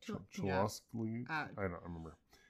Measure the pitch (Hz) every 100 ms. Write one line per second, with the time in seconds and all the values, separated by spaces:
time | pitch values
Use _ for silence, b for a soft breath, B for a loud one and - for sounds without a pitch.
0 | - 214 - 208 131 185 107 - - 113
1 | 110 113 123 156 131 - 98 85 87 85
2 | 82 - _ b